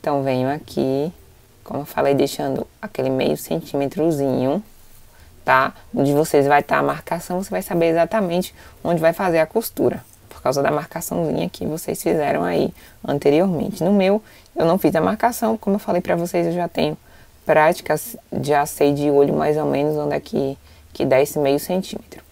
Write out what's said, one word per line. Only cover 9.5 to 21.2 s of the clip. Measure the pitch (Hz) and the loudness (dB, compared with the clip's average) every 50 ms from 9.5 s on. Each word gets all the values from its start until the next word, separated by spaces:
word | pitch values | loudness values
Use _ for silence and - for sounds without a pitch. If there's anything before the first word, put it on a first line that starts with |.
| - 226 233 - - - - - - - - - - - - - | 0 -4 -4 -4 -4 0 0 0 0 -2 -12 -18 -20 -20 -20 -20
por | - - | -20 -6
causa | - 127 135 143 139 | -2 -2 0 0 0
da | 151 | 0
marcaçãozinha | 147 147 156 - - 165 170 - - 175 170 151 160 170 165 185 | 0 -2 -4 -6 -10 -10 -8 -6 -4 -2 -2 -2 -2 -2 -4 -6
que | - - 175 | -6 -8 -8
vocês | 170 156 165 - - 170 - - | -6 -6 -6 -6 -8 -8 -4 -2
fizeram | 170 165 160 147 147 147 151 156 | -2 0 0 0 0 0 0 -2
aí | 180 170 165 147 - - - - - - - - | -2 0 0 0 -2 -4 -10 -20 -20 -20 -14 -6
anteriormente. | - 135 143 - 143 143 156 180 196 180 147 - - - - 160 | -4 -4 0 2 2 4 4 4 2 2 -2 -4 -4 -4 -2 0
No | 175 202 | 2 2
meu, | 202 190 185 202 214 214 - - - - _ - | 4 4 2 2 0 -2 -8 -20 -20 -20 _ -4
eu | 311 - | 0 2
não | 170 170 196 | 2 2 4
fiz | - 311 202 | 2 2 2
a | 160 | 2
marcação, | - 185 196 220 - 233 240 - - 220 226 | 2 2 0 2 0 -2 0 0 -2 -2 -2
como | 220 - - 196 | -2 -2 -2 -2
eu | 208 | -2
falei | - - 190 180 | -2 -2 -2 -2
pra | 180 - 180 | 0 0 -2
vocês, | 170 170 175 - 175 170 | -2 -2 -2 -2 0 0
eu | 170 165 | 0 0
já | 175 175 165 | -2 -4 -4
tenho | - - 160 151 156 - _ - - - - - - - - | -2 -2 -2 -2 -2 -6 _ -20 -20 -20 -20 -20 -20 -18 0
prática, | - 156 156 151 160 180 - - - 160 151 - 240 - - - _ - - 135 | 2 4 6 6 6 4 2 -2 -2 -2 -2 -2 -8 -14 -16 -14 _ -6 -4 0
já | 139 147 143 143 | 2 2 2 2
sei | 147 - - 151 143 143 | 0 0 2 2 2 4
de | 143 147 147 | 2 2 2
olho | 143 143 143 143 151 | 6 6 4 4 4
mais | 151 151 147 151 | 0 0 0 0
ou | 151 151 | 0 0
menos | 143 139 139 143 151 151 | 0 0 0 0 0 0
onde | 151 147 147 147 | -2 -2 -2 -4
é | 151 | -4
que, | 143 - - - 143 135 139 - - - - - - - - | -6 -4 -4 -2 -2 -2 -4 -8 -14 -20 -20 -20 -20 -20 -6
que | - - | -4 0
dá | 139 131 131 | 2 4 4